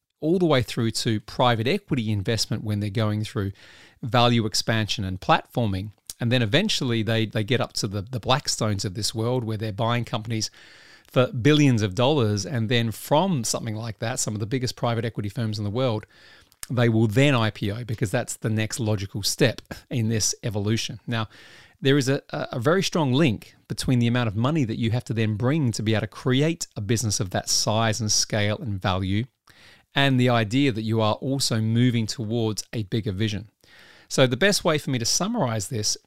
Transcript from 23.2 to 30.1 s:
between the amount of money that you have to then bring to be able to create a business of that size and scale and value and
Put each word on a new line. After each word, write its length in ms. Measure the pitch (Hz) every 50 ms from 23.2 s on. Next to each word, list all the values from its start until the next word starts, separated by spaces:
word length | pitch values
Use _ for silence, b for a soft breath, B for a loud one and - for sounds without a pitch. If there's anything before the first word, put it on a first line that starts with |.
| 170 135 101 - - - - _ _
between 320 | - 113 - - - 131 120
the 80 | 117
amount 220 | 117 120 123 120 110
of 80 | 92
money 280 | 110 117 135 160 165 127
that 140 | 104 110 -
you 120 | 117 110
have 140 | 110 123 -
to 100 | - 113
then 200 | 113 113 107 107
bring 360 | 95 117 127 147 165 139 117
to 100 | - -
be 120 | 104 107 110
able 80 | 104
to 40 | 104
create 600 | - - - - 135 127 135 147 165 165 - - - _
a 40 | -
business 400 | 104 95 120 104 120 107 101 -
of 100 | 107 92
that 180 | - 107 - -
size 520 | - - - 120 107 113 113 113 104 -
and 120 | 110 -
scale 460 | - 127 - - - 107 104 104 107 -
and 220 | 170 110 101 92
value 440 | - 101 92 95 98 92 98 104 120 - _ _ _ B B B B B B B B B _
and 260 | 139 139 139